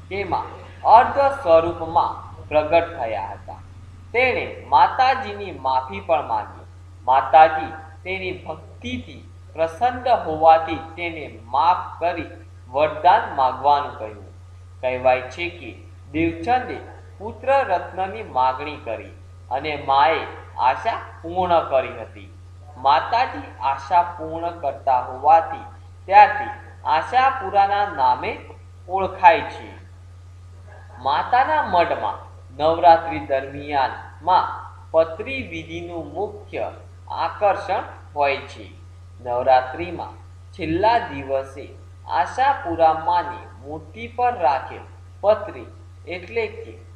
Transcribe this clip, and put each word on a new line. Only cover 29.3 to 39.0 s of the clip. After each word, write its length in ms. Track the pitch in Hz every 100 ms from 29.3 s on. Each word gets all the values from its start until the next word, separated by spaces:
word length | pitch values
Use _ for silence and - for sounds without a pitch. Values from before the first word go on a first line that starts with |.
| 156
છે. 460 | - - 107 92 - - - - - - - - - - - -
માતાના 600 | 131 156 185 247 277 311
મઢમાં 520 | 226 175 165 135 107 - - - - 139
નવરાત્રિ 640 | 156 170 175 165 165 156
દરમિયાનમાં 1500 | 143 135 139 143 147 143 123 - - - 160 185 - - - - -
પતરી 520 | 160 160 160 233 269
વિધિનું 720 | 190 165 160 165 170 170 147
મુખ્ય 600 | 156 208 - - 143 98 - - - -
આકર્ષણ 720 | - 165 - 208 - - 208 - - -
હોય 220 | 147 143 135
છે. 340 | - - 92 - - -